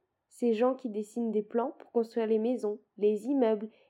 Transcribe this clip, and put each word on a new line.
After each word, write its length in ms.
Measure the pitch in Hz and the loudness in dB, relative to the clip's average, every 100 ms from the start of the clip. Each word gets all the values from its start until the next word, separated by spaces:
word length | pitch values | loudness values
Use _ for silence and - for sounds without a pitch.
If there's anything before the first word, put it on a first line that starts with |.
| _ _ _ | _ _ _
ces 240 | - 240 | -4 0
gens 220 | 214 254 | 2 2
qui 160 | 262 240 | 0 -6
dessinent 400 | 208 208 - 233 | -8 -8 -4 -2
des 120 | 214 | -2
plans 320 | 208 233 254 - | -2 -2 -4 -6
pour 120 | - | -6
construire 360 | 233 226 233 220 | -4 -2 -2 0
les 120 | 220 | 0
maisons, 420 | 220 247 208 208 _ - | 0 -2 -4 -6 _ -2
les 280 | 208 214 220 | 0 0 0
immeubles 420 | 277 233 214 214 - _ | 2 2 2 -4 -14 _